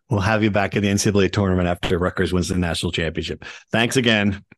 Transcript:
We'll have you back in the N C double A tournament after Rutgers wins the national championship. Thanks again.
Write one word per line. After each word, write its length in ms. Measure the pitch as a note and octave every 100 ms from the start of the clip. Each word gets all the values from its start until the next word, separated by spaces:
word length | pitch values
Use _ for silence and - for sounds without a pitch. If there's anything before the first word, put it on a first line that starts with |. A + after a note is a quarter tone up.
| -
We'll 100 | G2+
have 220 | F#2+ A2
you 80 | G#2+
back 260 | G2+ G2 A2+
in 60 |
the 80 | G2+
N 80 | G2+
C 100 | A2
double 120 | G2+
A 80 | F#2
tournament 360 | - G2 F#2 F2
after 320 | F2 - F2
Rutgers 360 | F2+ - F2
wins 140 | F2+ E2+
the 80 | F2+
national 340 | F2 D#2+ F2+
championship. 540 | F2 E2 E2 E2+ D#2 - - -
Thanks 260 | A2 A#2+ C3
again. 480 | A#2 G#2+ G2+ G2 -